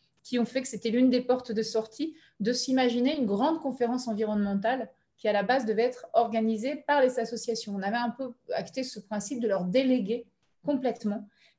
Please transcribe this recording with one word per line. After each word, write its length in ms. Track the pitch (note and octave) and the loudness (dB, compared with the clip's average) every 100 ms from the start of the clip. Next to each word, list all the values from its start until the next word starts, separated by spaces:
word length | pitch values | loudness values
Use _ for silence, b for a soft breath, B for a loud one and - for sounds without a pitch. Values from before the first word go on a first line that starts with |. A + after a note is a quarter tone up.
| _ _ | _ _
qui 160 | - B3 | -4 -2
ont 60 | |
fait 160 | A3 C4+ | 0 -2
que 80 | C4 | -4
c'était 220 | A3 A#3 | -6 -2
l'une 180 | A#3 B3+ | 4 4
des 140 | B3 | 4
portes 300 | B3 B3+ - | 2 -2 0
de 100 | G#3+ | -4
sortie 520 | A3 A3 A3 - D#4+ B B B | 0 -2 -4 -6 -8 B B B
de 140 | G3+ | -2
s'imaginer 640 | B3 - C4 B3+ A#3 B3+ D#4 | 0 0 2 4 4 2 2
une 80 | |
grande 360 | A3+ G3+ C#4 D#4+ | 0 2 2 0
conférence 460 | C#4 B3+ A#3 B3 B3 | -2 -2 -2 -2 -4
environnementale 800 | G#3+ G#3+ G#3+ G3+ G3 A3 C4 A3+ _ _ _ | -2 0 0 0 0 0 -2 -4 _ _ _
qui, 100 | G#3+ | 0
à 60 | |
la 100 | G#3 | 0
base, 220 | G3 C4 | 2 0
devait 200 | A3 G#3 | 2 2
être 220 | A#3+ B3 - | 0 -2 -2
organisée 640 | A3+ A3 A3+ A3 A3 B3 D4 - | 0 2 2 0 0 -2 -4 0
par 140 | C#4+ | 4
les 180 | B3+ B3+ | 4 2
associations. 560 | A3+ A3+ - A3+ - | -4 -4 -4 -6 -4
On 80 | G3 | -4
avait 140 | G3 A#3 | -2 -2
un 140 | A#3+ | -2
peu 240 | A#3 C4 A#3 - | -4 -10 -10 -6
acté 300 | - - - | -6 -4 -6
ce 180 | B3+ A3 | -6 -8
principe 400 | - G#3 - B3 | -8 -6 -6 -4
de 80 | A#3 | 0
leur 160 | F#3+ | 0
déléguer 640 | F3+ A#3+ C4 B3+ F#3+ A#3+ - _ _ _ | 2 2 4 2 2 -4 -6 _ _ _
complètement 640 | - C#4 B3+ - G#3 G3+ - b b | -4 -2 -2 -2 -4 -4 -8 b b